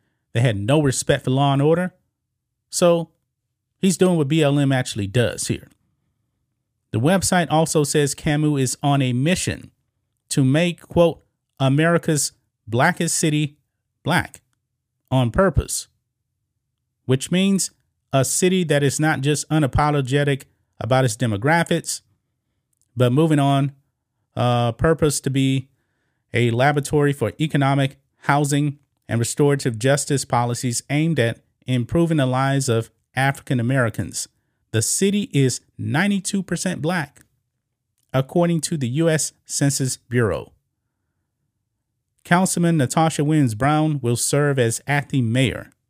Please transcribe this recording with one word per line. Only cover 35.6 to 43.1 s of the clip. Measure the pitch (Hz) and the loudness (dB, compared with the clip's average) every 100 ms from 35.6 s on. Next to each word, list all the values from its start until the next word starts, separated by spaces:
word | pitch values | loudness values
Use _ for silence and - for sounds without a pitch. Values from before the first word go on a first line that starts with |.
| - - | -10 -12
ninety-two | 110 131 202 202 180 196 | -4 -2 0 -2 -4 -6
percent | 180 170 190 165 | -6 -6 -6 -6
black, | 147 180 147 _ _ _ _ _ _ _ _ _ _ | -4 -4 -6 _ _ _ _ _ _ _ _ _ _
according | 135 135 180 170 170 | -4 -2 0 0 0
to | - 165 | -2 -4
the | 123 | -4
U | 131 165 | -2 0
S | 156 - - - | 0 -2 -10 -12
Census | - 143 135 131 - | -2 -2 0 -4 -6
Bureau. | _ 120 113 76 57 _ _ _ _ _ _ _ _ _ _ _ _ _ _ _ _ _ | _ 0 0 -2 -8 _ _ _ _ _ _ _ _ _ _ _ _ _ _ _ _ _
Councilman | - 175 185 - 170 165 | 0 2 2 0 0 2
Natasha | 123 - 160 | 0 2 0